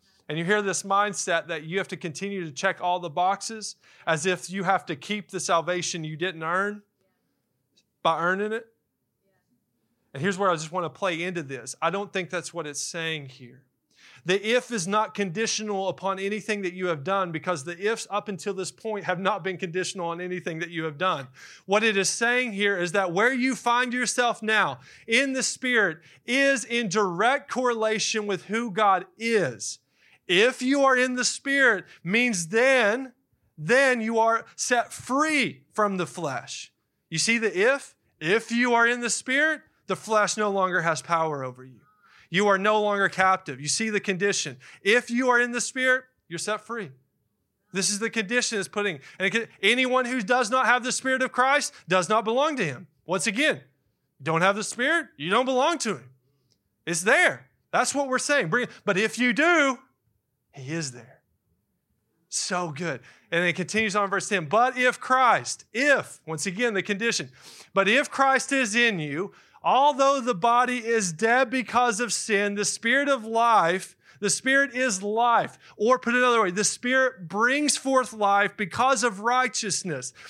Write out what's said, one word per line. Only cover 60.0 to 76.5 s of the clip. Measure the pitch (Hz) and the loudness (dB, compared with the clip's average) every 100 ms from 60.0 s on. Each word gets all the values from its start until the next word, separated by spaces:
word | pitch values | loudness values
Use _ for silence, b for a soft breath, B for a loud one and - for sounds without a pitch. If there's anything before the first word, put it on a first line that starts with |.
| _ _ _ _ _ | _ _ _ _ _
he | - 131 | -16 -8
is | 165 143 | -6 -8
there. | 123 113 - _ _ _ _ _ _ _ _ _ _ _ | -10 -20 -20 _ _ _ _ _ _ _ _ _ _ _
So | - - 185 175 | -8 -4 -4 -4
good. | 143 175 127 B B B | -6 -6 -6 B B B
And | 170 | 0
it | 175 | 2
continues | 170 180 214 220 | 0 -2 0 0
on | 208 | 0
in | 196 | 0
verse | 196 - | -2 0
ten. | 196 151 | -2 2
"But | 208 254 254 | 4 4 4
if | 254 - | 2 0
Christ," | - 262 254 170 123 - _ | 2 4 6 4 0 -10 _
if, | 220 285 254 - - - | 0 4 2 0 -10 -10
once | 160 | -6
again, | 202 180 240 | -4 -2 -2
the | 196 | 0
condition, | 175 202 226 - 139 B B B B | -2 -2 -2 -2 -6 B B B B
"but | 190 196 | 2 4
if | 247 - | 4 2
Christ | - 269 269 - | 2 4 4 2
is | 277 240 | 0 2
in | 220 240 190 | 2 2 2
you, | 151 143 190 b b b | -2 -4 -6 b b b
although | 165 233 285 269 269 277 | 2 6 6 4 4 2
the | 240 | 0
body | 190 233 240 247 247 220 | 0 4 4 2 0 -2
is | 233 185 | 0 -2
dead | 156 220 247 262 | 0 2 4 2
because | 262 202 226 247 208 | -2 0 2 2 0
of | 233 | -2
sin, | - - 202 202 | -4 0 0 0
the | 202 | -2
Spirit | 202 - 233 269 285 | -4 -2 0 2 2
of | 269 | 0
life," | 220 226 233 220 165 185 - - b b | 0 2 4 6 4 2 -4 -18 b b
the | 202 | -2
Spirit | - 262 277 277 | 0 2 2 2
is | 247 254 185 | 0 -2 -2
life. | 202 214 240 226 - - B - | -2 2 4 4 2 -6 B -2
Or | 214 254 | 2 2
put | 240 | 2
another | 247 247 233 | 2 4 4
way, | 190 | 2